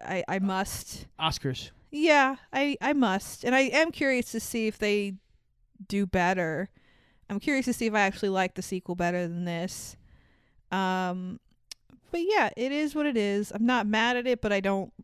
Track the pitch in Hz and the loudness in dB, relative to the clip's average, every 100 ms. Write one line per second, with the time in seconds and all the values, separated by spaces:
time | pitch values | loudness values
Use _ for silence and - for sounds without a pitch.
0 | - 185 - 190 196 190 196 - - - | -6 -6 -2 0 0 0 -2 -6 -12 -14
1 | - - 160 - 139 127 - - _ 294 | -16 -4 -2 -2 -4 -6 -10 -18 _ 2
2 | 320 294 269 269 - 269 285 277 262 294 | 6 6 6 0 -6 -2 0 0 0 2
3 | 233 190 - - - 262 269 269 320 - | 4 2 -4 -6 2 4 4 4 2 2
4 | 277 254 - 226 - 233 220 - 208 208 | 2 2 0 -6 -4 -2 -2 0 0 0
5 | 202 190 _ _ _ _ _ - 196 202 | -2 -6 _ _ _ _ _ -20 -4 0
6 | 190 185 175 185 165 156 196 _ _ _ | 2 2 4 2 0 -2 -6 _ _ _
7 | _ _ - 208 - 269 247 233 226 214 | _ _ -10 -6 0 0 0 -2 0 2
8 | 196 - 202 190 185 - - 185 - 180 | 2 0 -2 0 -2 -4 -8 -8 -6 -2
9 | 175 180 175 175 175 165 180 - - - | 0 0 -2 -4 -4 -4 -6 -8 -14 -18
10 | - - _ _ _ _ _ 185 190 185 | -20 -20 _ _ _ _ _ -2 0 0
11 | 180 180 180 - - _ _ - _ - | -2 -4 -8 -10 -16 _ _ -20 _ -20
12 | _ 339 349 427 226 - 262 285 302 302 | _ -4 0 2 2 0 -2 -2 -2 0
13 | 294 233 202 202 208 208 233 247 208 220 | 0 0 0 0 -2 0 2 2 2 2
14 | 233 247 240 240 214 202 190 196 185 - | 2 0 0 0 0 0 2 0 -2 -10